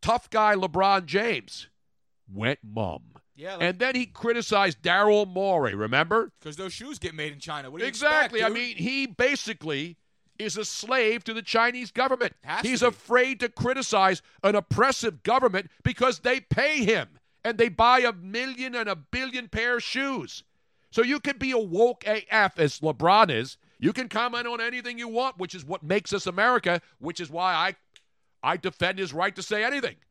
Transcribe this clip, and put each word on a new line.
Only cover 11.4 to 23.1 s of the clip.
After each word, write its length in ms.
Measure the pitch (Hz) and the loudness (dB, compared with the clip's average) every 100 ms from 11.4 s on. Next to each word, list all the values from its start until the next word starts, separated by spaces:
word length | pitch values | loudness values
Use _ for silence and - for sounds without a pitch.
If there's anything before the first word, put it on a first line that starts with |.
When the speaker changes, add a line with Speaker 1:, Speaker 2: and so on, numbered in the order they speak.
Speaker 1:
Chinese 480 | 208 226 233 247 240 | -2 2 2 0 -8
government. 420 | - 254 254 226 - | -2 0 0 -2 -6
Speaker 2:
Has 180 | 127 175 226 | -8 -4 -2
Speaker 1:
He's 140 | 254 | 2
Speaker 2:
to 60 | 247 | 2
be. 40 | - | 2
Speaker 1:
afraid 440 | - 240 254 254 | 2 4 4 0
to 80 | 240 | -6
criticize 720 | - 240 262 254 214 190 185 _ _ | -2 -2 0 0 4 4 2 _ _
an 120 | 196 208 | 2 2
oppressive 680 | - 202 254 262 233 160 | 0 2 2 2 -2 -4
government 460 | - 247 254 185 196 _ | 2 4 4 0 -6 _
because 360 | - 247 254 254 | -4 0 0 2
they 200 | 240 262 | 0 -2
pay 420 | - - 277 302 208 | 0 0 2 2 2
him 320 | 220 123 _ _ _ | 2 0 _ _ _
and 140 | 220 220 | -6 0
they 120 | 233 | 0
buy 300 | 170 233 254 | 4 6 6
a 120 | 240 | 4
million 640 | 196 180 214 262 247 262 247 | -2 -8 -6 -6 -6 -8 -6
and 120 | 214 | -4
a 60 | 185 | -6
billion 520 | 139 240 262 247 233 | -6 -6 -4 -6 -8
pair 280 | 214 233 247 | -4 -2 -2
of 60 | |
shoes. 600 | - 247 277 254 127 - _ _ _ _ _ | -2 -4 -2 -4 -8 -14 _ _ _ _ _
So 100 | - | 0
you 180 | 240 294 | 2 2
can 160 | - 269 | -2 -4
be 140 | 262 | -2
a 60 | 247 | -2
woke 480 | 208 170 233 240 208 | -2 2 2 2 -2
A 180 | 214 185 | -2 0
F, 240 | 220 202 - | 2 2 2
as 200 | 151 - | 0 2
LeBron 500 | 156 131 165 | -4 0 6